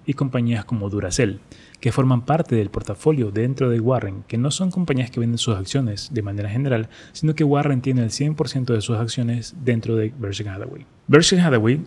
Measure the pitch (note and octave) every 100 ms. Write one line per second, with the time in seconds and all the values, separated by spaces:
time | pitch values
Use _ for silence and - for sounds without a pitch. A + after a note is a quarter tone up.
0 | - C#3 C#3 B2+ A#2 A2+ - A2+ G2+ G2+
1 | F#2 F2 A2+ G2+ - - - - A#2+ A2
2 | C3 B2+ A#2 D#3 E3 A2+ G2+ - - G2+
3 | D3+ D3+ G#2+ G2+ A#2+ C3 C3 A#2 A2+ B2
4 | G2+ G2 - A2+ C3+ - F#3 F3+ E3 C3
5 | A#2+ - A#2 A#2 - G2+ F#2+ C#3 B2 G2+
6 | - A#2+ G2+ G2+ G#2 A2+ C#3 A#2 A2 -
7 | - - D#3 D#3 D3 C#3+ C#3+ C3 C3+ B2+
8 | A2+ - D3 D3 D3+ C#3 B2 A2+ G2+ A2
9 | A2+ - A#2 A#2+ A2+ - B2 A#2 A#2 A2+
10 | A2 C3 G2+ G2 G#2 F#2+ - - - _
11 | - D3 E3+ F#3 F3 B2 A2 C#3+